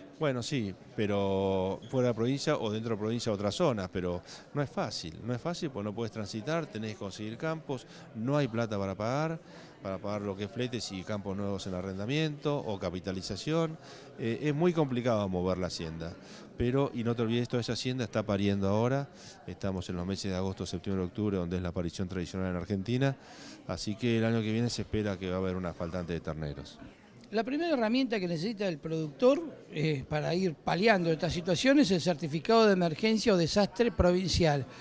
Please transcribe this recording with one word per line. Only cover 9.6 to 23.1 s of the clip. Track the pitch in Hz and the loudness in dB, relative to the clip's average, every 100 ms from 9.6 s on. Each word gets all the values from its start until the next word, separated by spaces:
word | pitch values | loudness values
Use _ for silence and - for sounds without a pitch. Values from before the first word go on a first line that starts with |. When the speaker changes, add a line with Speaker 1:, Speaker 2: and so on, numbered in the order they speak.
| - - | -20 -10
Speaker 1:
para | 101 95 | -8 -6
pagar | 101 104 | -4 -4
lo | 101 95 | -4 -4
que | |
es | 104 | -4
fletes | 120 123 120 - | -4 -4 -4 -6
y | 95 | -6
campos | 87 104 98 | -6 -6 -4
nuevos | 95 101 98 98 | -4 -2 -4 -4
en | |
arrendamiento | 90 95 95 104 147 160 147 147 143 | -4 -4 -4 -2 0 0 -2 -2 -2
o | - 98 | -2 -4
capitalización. | 92 90 95 92 - 98 - 165 160 160 - - - - | -4 -4 -4 -4 -6 -6 -2 0 0 -4 -14 -18 -16 -4
Eh, | 113 117 | -2 0
es | 151 | 0
muy | 143 175 | 2 4
complicado | 170 143 123 120 107 101 | 4 2 2 2 2 2
mover | 90 90 90 | 2 2 2
la | 87 | -2
hacienda, | - 82 82 82 87 - - - - | -4 -6 -6 -8 -10 -16 -18 -10 -2
pero, | 120 135 139 | 2 2 2
y | 120 | 0
no | 113 | 0
te | 117 | 0
olvides, | 113 120 123 | 2 0 0
toda | 123 | -2
esa | 113 | -2
hacienda | 113 127 127 | -2 -2 -2
está | 110 113 | -2 0
pariendo | 101 98 101 98 95 | 0 2 4 4 4
ahora, | 107 120 135 139 - - - | 4 2 0 -4 -12 -18 -14
estamos | - 92 98 95 87 | -12 -6 -4 -4 -4
en | 90 | -4
los | 90 | -4
meses | 95 101 | -4 -2
de | 92 | -2
agosto, | 95 95 | -2 -2
septiembre, | 92 90 101 95 | -4 -4 -2 -2
octubre, | 90 107 104 | -2 -2 0
donde | 95 85 90 | 0 0 -2
es | |
la | 90 | -2
aparición | 92 85 - 92 | -2 -4 -4 -4
tradicional | 95 85 95 92 | -4 -4 -4 -2
en | |
Argentina, | 90 87 98 95 127 139 | -2 -2 -2 0 2 2